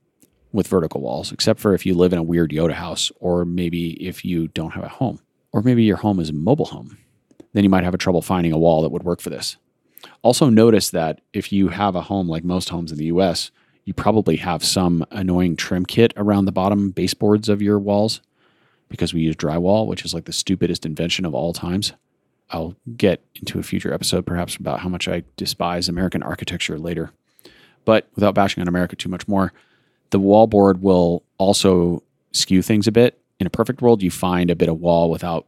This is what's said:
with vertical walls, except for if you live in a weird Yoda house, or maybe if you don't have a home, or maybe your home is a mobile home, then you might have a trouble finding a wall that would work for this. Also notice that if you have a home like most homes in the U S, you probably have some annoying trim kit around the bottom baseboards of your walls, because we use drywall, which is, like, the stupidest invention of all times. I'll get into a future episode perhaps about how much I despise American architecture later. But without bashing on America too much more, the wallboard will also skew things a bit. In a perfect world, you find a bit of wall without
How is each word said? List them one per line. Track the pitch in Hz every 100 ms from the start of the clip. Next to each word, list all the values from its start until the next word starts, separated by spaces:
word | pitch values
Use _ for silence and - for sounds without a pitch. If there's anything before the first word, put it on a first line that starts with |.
| _ _ _ _ _
with | 107 90
vertical | 98 78 -
walls, | 65 67 90
except | - - 110
for | 107
if | 92 -
you |
live | 90 90
in | 90
a |
weird | 82 85 82
Yoda | 73 82
house, | 78 85 80 - -
or | 90 87
maybe | 87 87 87 85 85 80
if | 90 -
you | 98 87 80
don't | - 82
have | 95 90
a |
home, | - 127 - _ _ _
or | 117
maybe | 113 120
your | 113 92
home | 107 95
is | 78
a |
mobile | 76 82 80
home, | 78 65 58 - _ _ _ _ _
then | - 101
you |
might | 92
have | 90
a | 90
trouble | - 87
finding | - 92 85
a | 78
wall | 82 80
that | 80
would | 87
work | 87 87
for | -
this. | 71 - - _ _ _ _ - _
Also | 113 123 147
notice | 110 113 107 -
that | 87 80 78 _
if | 104 -
you | 101 95
have | 87 101 90
a |
home | 82 98 87
like | 80 87
most | 90 -
homes | 85 82
in | 76
the | 78
U | 85
S, | 95 80 - _ _ _
you | -
probably | - - 110 92 78
have | 92 82
some | - - 90 85 78
annoying | 101 92 87 90 80
trim | - 92 87
kit | - 117 -
around | 104 101 98
the |
bottom | 98 95 104 101
baseboards | 87 90 - 107 104 107
of | 104
your | 101 104
walls, | 101 101 110 - _ _ _ _ _ _ _
because | - 87
we | 85
use | 80 78
drywall, | 76 80 90 107 110
which | -
is, | -
like, | 82 -
the |
stupidest | - - 95 87 85 80
invention | 76 85 - 90
of |
all | 65 85
times. | 85 85 92 104 - _ _ _ _ -
I'll | 85 82 90 - 117
get | 104 85 _ -
into | - 92
a |
future | 87 95 -
episode | - - 92 87
perhaps | 87 87 -
about | 85 69
how | 90
much | 90 -
I | 87 - -
despise | 92 - 85 87 87
American | 87 92 90
architecture | - 82 - 87 - 78
later. | 82 82 82 _ _ _ - _ _ _ -
But | 110 - -
without | 101 101
bashing | 95 -
on | 87
America | 90 87 -
too | 90
much | 92 -
more, | 98 92 - _ _ _ _ -
the | 98
wallboard | 98 104 110 107 98 92
will | 95 90 87 87 _ -
also | 95 101 98 90 87 85 _ _ _
skew | - - 92
things | 90 107 104
a |
bit. | 107 123 - _ -
In | 92
a |
perfect | - 113 127
world, | 123 113
you | 92
find | - 92 90 90
a | 82
bit | 82
of | 80
wall | 87 85 85
without | 82 87 82